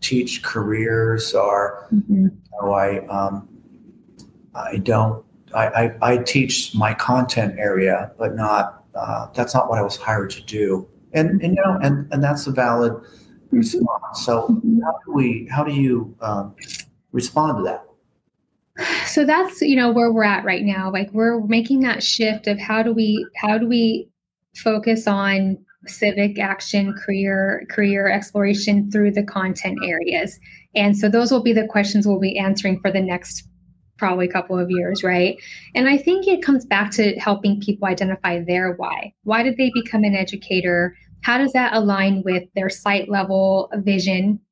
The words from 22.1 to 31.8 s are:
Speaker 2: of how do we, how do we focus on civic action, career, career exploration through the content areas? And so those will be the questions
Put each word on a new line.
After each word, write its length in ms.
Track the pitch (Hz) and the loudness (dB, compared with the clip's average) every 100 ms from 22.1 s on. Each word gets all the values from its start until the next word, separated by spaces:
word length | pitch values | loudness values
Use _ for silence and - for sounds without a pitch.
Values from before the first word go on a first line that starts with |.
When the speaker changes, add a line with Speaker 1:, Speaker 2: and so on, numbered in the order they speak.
| - 214 214 208 | -2 -2 -2 -4
Speaker 2:
of 120 | 202 | -4
how 240 | - 220 | -2 0
do 80 | 226 | 0
we, 340 | 226 220 214 - - | 0 2 0 -4 -4
how 220 | 214 220 | -2 0
do 100 | 233 | 2
we 420 | 240 226 220 - _ _ _ _ - | 2 2 0 -8 _ _ _ _ -4
focus 500 | 226 220 226 226 214 | -2 0 0 0 0
on 500 | 196 196 196 190 190 _ _ - | 0 2 2 0 -2 _ _ -14
civic 500 | - 208 196 202 202 | -2 -2 2 0 0
action, 560 | 196 196 - 202 196 | -4 -4 -2 0 0
career, 720 | 202 - 196 196 190 196 - - | -4 -4 -2 0 0 0 -4 -4
career 360 | - 202 196 196 | 0 2 2 0
exploration 800 | 202 202 208 202 202 208 202 202 | 0 -2 0 2 2 2 2 2
through 200 | 214 208 | 2 2
the 120 | 202 | 2
content 560 | 208 190 185 180 190 190 | -2 -4 -4 -4 -6 -6
areas? 540 | 180 165 175 170 156 - - - _ 208 | -4 -4 -2 -2 -4 -8 -18 -20 _ 0
And 200 | 202 202 | 2 4
so 140 | 208 | 4
those 220 | 233 240 | 4 4
will 100 | 254 | 2
be 120 | 233 | 4
the 140 | 220 220 | 2 2
questions 380 | 208 | 0